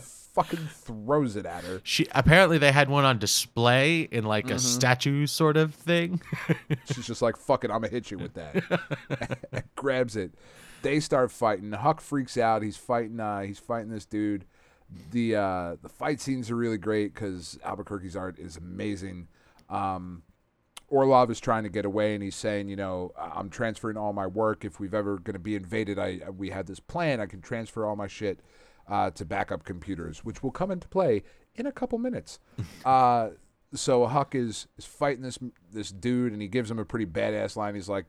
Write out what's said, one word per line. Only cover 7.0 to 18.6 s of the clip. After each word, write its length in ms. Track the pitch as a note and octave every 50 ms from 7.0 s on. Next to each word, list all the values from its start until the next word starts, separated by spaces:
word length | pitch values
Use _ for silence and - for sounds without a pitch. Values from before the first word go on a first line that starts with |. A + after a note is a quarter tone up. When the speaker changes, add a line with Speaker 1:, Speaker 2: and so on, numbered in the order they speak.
| G#2+
Speaker 1:
just 160 | A#2 A2+ -
like, 140 | A#2+ A#2 A2
"Fuck 280 | - - - C3+ - -
it, 60 | A2
I'ma 180 | G#2 A2+ A#2 -
hit 220 | A#2+ A#2+ - -
you 80 | G#2 -
with 160 | - - -
that." 280 | - D#2+ D2+ D3+ F#3 - - F#3 E3+ - - C#3+ - - - C#3 - - - - -
<laughs> 120 | - -
And 100 | - - - - _
grabs 400 | - - C#3 C3 B2+ B2+ A#2 G#2+
it. 160 | G#2+ F#2 E2 - - - - - - - - - -
They 180 | - C3+ C#3+ D#3
start 300 | D3+ - D3+ C3+ - -
fighting. 420 | - - B2 A2 G#2 F2+ G#2 G#2
Huck 280 | G#2 G2+ A2+ D3+ D#3 -
freaks 360 | - - D3 C#3 B2+ - -
out. 260 | B2 A#2 A2+ A2 G#2+
He's 140 | G#2+ G#2+ G2+
fighting, 440 | - - - B2 A#2+ A#2 A2 A#2 A#2
uh, 220 | G#2+ G#2 G#2 G2+
he's 160 | G2 G2 G2 -
fighting 320 | - - A#2 A#2 G#2+ A2
this 140 | A2+ G#2+ -
dude. 400 | - A2 G#2 G#2+ G#2 G2+ G2 F#2+ - _ _ _ _ _ _ _ - - - - -
The, 240 | - A#2+ A#2 A2+ G#2+
uh, 400 | G#2 G2+ F#2+ F#2 F2+ F2 E2+ E2 -
the 60 | - -
fight 320 | - - C3 D3+ D3+ A#2
scenes 300 | - C#3 C3+ B2+ A#2 G#2+
are 60 | A#2+
really 220 | A#2 A#2+ A#2 A2+ G2+
great 360 | E2+ G#2+ A2+ G#2+ G#2 G2 -
'cause 440 | - A2+ G2 F#2 F2+ D#2+ - - - -
Albuquerque's 520 | F2+ F#2 G2 G2+ - G#2 F#2+ F#2 F#2+ E2
art 220 | G2 F#2 F#2 E2+ D#2
is 180 | D#2+ - D#2+
amazing. 680 | E2+